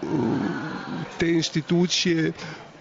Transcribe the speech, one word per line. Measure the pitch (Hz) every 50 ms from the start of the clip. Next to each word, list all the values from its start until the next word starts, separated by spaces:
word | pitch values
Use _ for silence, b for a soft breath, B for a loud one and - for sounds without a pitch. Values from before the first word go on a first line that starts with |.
| - - - 151 131 113 107 95 - - - - - - - 95 - - - 170 160 - - -
te | 175 165
institucije | 170 165 151 - - 165 147 - 175 170 180 175 - - - 190 170 160 160 160 165 B B B B B B B - -